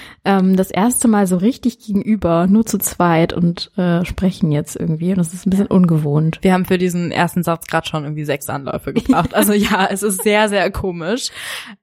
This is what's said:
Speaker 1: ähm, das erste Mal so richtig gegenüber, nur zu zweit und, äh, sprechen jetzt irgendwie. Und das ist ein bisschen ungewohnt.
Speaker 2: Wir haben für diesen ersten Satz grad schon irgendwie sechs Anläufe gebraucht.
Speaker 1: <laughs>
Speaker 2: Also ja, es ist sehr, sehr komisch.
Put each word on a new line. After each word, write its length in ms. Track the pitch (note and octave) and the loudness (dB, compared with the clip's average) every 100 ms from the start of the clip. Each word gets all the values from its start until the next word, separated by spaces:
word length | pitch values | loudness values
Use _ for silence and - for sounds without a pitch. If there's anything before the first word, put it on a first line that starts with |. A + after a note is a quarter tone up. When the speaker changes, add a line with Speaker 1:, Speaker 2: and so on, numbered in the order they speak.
| - - | -20 -6
Speaker 1:
ähm, 300 | - G3 F#3+ | 0 2 4
das 160 | F#3 F#3 | 2 0
erste 380 | - A3+ B3+ A#3 | 0 0 2 2
Mal 180 | G#3 F#3+ | 4 2
so 120 | F3+ | 2
richtig 420 | G#3 - A#3+ - | 0 0 -4 -4
gegenüber, 680 | - G3+ - G#3+ E3+ E3 F3+ | -4 -2 0 0 2 2 4
nur 180 | G#3 A3 | 4 2
zu 120 | G3 | -2
zweit 540 | - - F3 E3 F3 | -2 0 2 4 2
und, 400 | - F3 E3+ - - | 2 0 -2 -6 -2
äh, 260 | F3+ E3+ | 0 0
sprechen 480 | F3 - F#3+ - D#3+ | -2 -2 -2 0 0
jetzt 240 | D3 D#3+ - | 0 -2 -4
irgendwie. 340 | E3 D#3+ F3 | -4 -2 -2
Und 80 | F#3+ | 0
das 140 | E3 | -2
ist 100 | F3+ F#3+ | -4 -2
ein 40 | |
bisschen 160 | F#3+ G3+ | 0 4
ungewohnt. 720 | F#3 F3+ D#3+ D3+ D3 D#3+ - | 4 4 2 2 0 0 0
Speaker 2:
Wir 100 | F#3+ | 2
haben 120 | F#3 F3+ | 2 2
für 120 | F#3 | 0
diesen 320 | F3+ F3 F3 | 0 -2 -2
ersten 320 | - E3+ F3+ | 0 0 0
Satz 240 | E3+ E3 - | -2 -4 -2
grad 220 | D#3+ - | -4 -2
schon 160 | D#3 | -6
irgendwie 200 | C#3+ D3+ | -6 -6
sechs 240 | D3 D3 - | -4 -4 -6
Anläufe 440 | C#3 C3+ - - | -8 -6 -8 -4
gebraucht. 380 | A3+ - G#3 E3 | -2 0 2 0
Speaker 1:
<laughs> 40 | |
Speaker 2:
Also 200 | - G#3 | 0 2
ja, 320 | G#3 A3 G3 F#3+ | 2 2 0 0
es 120 | F#3+ | -2
ist 180 | G#3+ F#3+ | -4 -2
sehr, 260 | G#3+ G#3 G#3+ | 0 2 2
sehr 220 | G3+ F3+ | 0 -2
komisch. 600 | - F#3+ E3+ E3 B3 - - - - - G3+ | -2 -6 -6 -4 -4 -6 -12 -12 -12 -14 -20